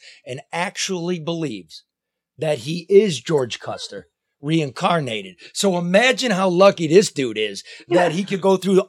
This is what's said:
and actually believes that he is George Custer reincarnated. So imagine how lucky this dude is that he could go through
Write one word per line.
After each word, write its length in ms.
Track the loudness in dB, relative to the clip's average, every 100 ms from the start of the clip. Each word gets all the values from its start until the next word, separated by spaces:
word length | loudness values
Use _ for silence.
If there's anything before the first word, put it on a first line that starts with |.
| -20 -20 -16
and 140 | -16 -10
actually 640 | -8 -6 -6 -8 -6 -6 -6
believes 640 | -6 -6 -6 -10 -16 -20 _ _ _ _ _ -8
that 220 | -4 -4
he 260 | -4 -8 4
is 320 | 4 4 0
George 400 | -2 -2 -2 -8
Custer 480 | -12 -12 -12 -16 -20 _ _ _
reincarnated. 960 | -4 -2 -2 -2 -2 0 -2 -8 -10 -16 -14
So 260 | -4 -2 0
imagine 540 | 2 4 4 2 -2
how 160 | 0 0
lucky 400 | 4 4 4 4
this 240 | 4 4
dude 280 | 0 -4 -2
is 240 | -4 -6 -16 -16 -2
that 220 | 2 2
he 120 | -2
could 160 | -4 -2
go 160 | 2 2
through 260 | 2 2